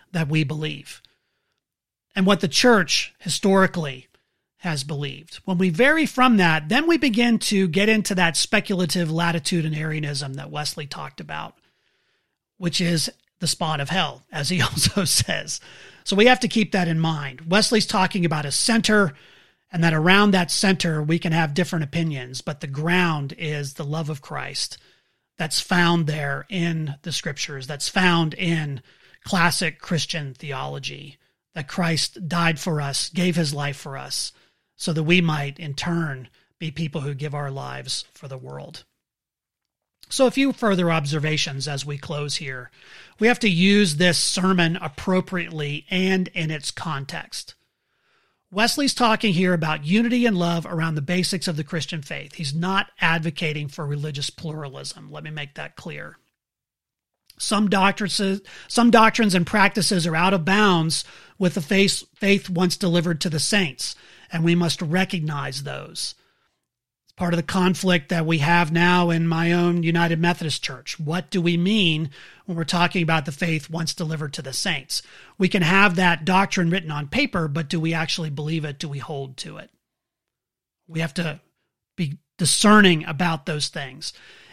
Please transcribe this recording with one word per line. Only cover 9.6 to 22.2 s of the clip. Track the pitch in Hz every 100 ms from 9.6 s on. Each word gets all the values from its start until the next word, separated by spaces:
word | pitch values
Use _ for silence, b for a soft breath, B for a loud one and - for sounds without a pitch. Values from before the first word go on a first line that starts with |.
| 156 151 156 156 147 143 139 135
that | 151
Wesley | 147 151 - 143
talked | - 143 -
about, | 151 156 160 - _ _ _ _ _ _ _ _ _ -
which | 175 -
is | 170 170 143 - _ _
the | 165
spawn | - 160 151
of | 143
hell, | 185 151 120 _
as | 151 143
he | 180
<laughs> |
also | 120 - - -
says. | 180 - - - - - B B B B
So | - 202
we | 240
have | 247
to | 240
keep | 226 196
that | 196 170
in | 160
mind. | 165 156 139 131
Wesley's | 160 196 208 220 -
talking | 214 202 202 170
about | 156 143
a |
center, | - - 226 - 214 185 b b b b b b
and | 175
that | 165
around | 156 170 196 208
that | 190 175
center | - 196 185 175 156
we | 151 170
can | 185
have | 165 160
different | 147 175 170
opinions, | 143 170 165 139